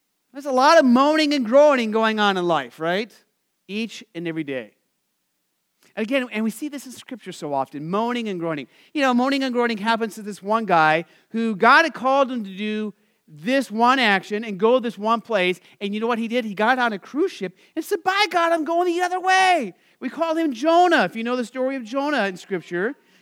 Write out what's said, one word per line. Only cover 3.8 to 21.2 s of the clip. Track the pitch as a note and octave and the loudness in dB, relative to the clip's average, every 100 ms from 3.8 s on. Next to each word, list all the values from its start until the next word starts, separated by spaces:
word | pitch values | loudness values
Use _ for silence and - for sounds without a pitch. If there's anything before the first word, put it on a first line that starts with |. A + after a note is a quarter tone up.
| A3+ - - | -8 -10 -16
and | E3+ E3 | -10 -8
every | D#3+ | -6
day. | D3 C3 G#2+ _ _ _ _ _ _ _ _ _ _ _ _ - | -6 -8 -10 _ _ _ _ _ _ _ _ _ _ _ _ -8
And | G#3+ | -4
again, | C4+ B3 | -2 -2
and | G#3+ | -4
we | A3 | -4
see | G#3+ D4 | -4 -8
this | C#4 C4 | -10 -14
in | |
Scripture | A3+ - B3 - | -18 -16 -16 -14
so | F3 D#3 | -12 -6
often, | C#3 C3 C#3+ D#3 | -4 -6 -8 -6
moaning | G3 A#3 A#3+ A3 | -4 -4 -4 -6
and | F#3 | -6
groaning. | E3 D#3 B2 _ _ | -6 -6 -10 _ _
You | D#4 | -2
know, | C4+ | 0
moaning | A#3+ B3+ C#4 | 2 2 0
and | C4+ | -2
groaning | A#3+ A#3+ A3+ | -2 -2 -2
happens | G#3+ A3+ A3 | -2 -2 -2
to | - | -8
this | G#3 G3 | -14 -10
one | F#3+ A3+ | -2 -2
guy | G#3+ F3 D#3 D#3+ E3 _ _ | 2 4 4 2 -2 _ _
who | A3+ A3+ G3+ | -4 -4 2
God | A3+ C#4+ | 6 6
had | E4 | 4
called | - B3 C4+ C4 | 0 0 2 2
him | B3+ | -2
to | G3+ F#3 | -8 -8
do | G#3+ G#3+ G#3+ - _ _ _ | -6 -4 -6 -10 _ _ _
this | D3+ E3 C4+ C4 | -10 -2 -2 -2
one | G#3+ A#3+ C4 | 2 2 4
action | A#3 G3 F#3 G#3 | 4 2 0 -6
and | A3+ F#3+ | -6 0
go | A3 B3+ | 2 2
this | A#3 G3 | 0 -4
one | G#3 A3+ | -2 -2
place. | - G#3+ F3+ F3+ _ - | 0 0 0 -2 _ -10
And | G3+ | -8
you | G#3 | -4
know | A3+ | -2
what | A#3 | -2
he | A3+ | -2
did? | A#3+ | -4
He | A3 | -4
got | F#3 G#3+ C4 | 0 0 2
on | A#3+ | 0
a | G3+ | -4
cruise | - C4+ F#4 | -8 -4 -4
ship | - F#3 - _ - | -4 -10 -12 _ -10
and | |
said, | D#4+ G4 | -6 -4
"By | F#4 G4 G#4 | -2 0 0
God, | F4 E4+ | 0 0
I'm | E4+ | 0
going | D4+ E4+ F4+ | 0 -2 0
the | E4+ | 0
other | F4+ F4+ | -2 -2
way." | F4+ F#4 F#4 F4 G#3+ - _ _ | 2 4 4 2 0 -10 _ _
We | B3+ | -10
call | - E4 D#4+ | -4 -2 0
him | E4 | -2
Jonah, | A#3 D4+ E4 F4+ D#4+ | 0 2 4 6 4
if | F#3 | 0
you | A3+ | -2